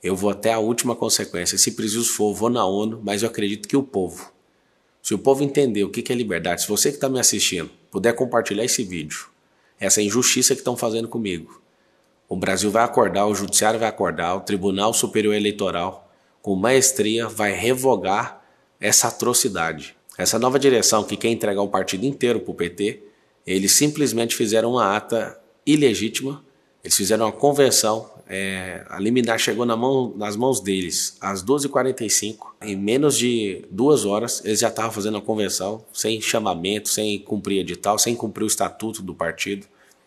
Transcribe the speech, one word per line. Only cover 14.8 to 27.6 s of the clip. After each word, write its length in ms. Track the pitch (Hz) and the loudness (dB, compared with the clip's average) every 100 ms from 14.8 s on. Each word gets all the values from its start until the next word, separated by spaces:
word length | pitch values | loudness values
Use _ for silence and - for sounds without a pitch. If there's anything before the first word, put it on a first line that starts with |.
| 107 | 0
Superior 400 | 113 110 110 107 | 0 0 0 2
Eleitoral, 680 | 104 104 104 95 87 90 - - _ _ _ | 2 0 0 -2 -2 -4 -8 -18 _ _ _
com 140 | 104 95 | -4 0
maestria, 720 | 113 135 - - 104 113 110 | 4 4 4 2 0 0 -2
vai 260 | 104 104 | -2 -2
revogar 920 | 90 113 131 131 107 92 101 123 - _ _ _ - | 0 0 2 2 2 2 -2 -2 -10 _ _ _ -6
essa 280 | 104 110 120 | 2 4 2
atrocidade. 880 | - 120 120 123 90 80 78 - - - - | 0 0 2 0 0 -4 -4 -12 -20 -16 -4
Essa 220 | 90 113 | -2 2
nova 220 | 127 135 | 2 4
direção 440 | 139 120 - 110 | 4 4 4 2
que 140 | 104 101 | 0 -2
quer 120 | 113 | 0
entregar 320 | 113 107 98 | 0 0 0
o 80 | 101 | 0
partido 360 | 101 92 95 131 | -2 -2 -2 -4
inteiro 340 | 135 123 110 | 0 0 0
pro 140 | - | -2
P 160 | - 85 | -4 -4
T, 340 | - 104 - - _ _ _ - | -2 -2 -4 -14 _ _ _ -2
eles 240 | 95 95 | 0 4
simplesmente 640 | - 147 151 131 113 117 - | 4 4 2 0 0 -2 0
fizeram 380 | 113 110 117 | 2 2 4
uma 220 | 123 98 104 | 4 4 2
ata 440 | - 113 98 - _ _ - | 0 -2 -2 -10 _ _ 2
ilegítima, 800 | 151 135 95 110 - 131 143 - _ _ _ | 4 4 4 -2 -4 -8 -10 -16 _ _ _
eles 120 | 87 - | -2 0
fizeram 300 | 95 107 110 | 2 2 2
uma 60 | |
convenção, 800 | - 143 143 | 2 4 6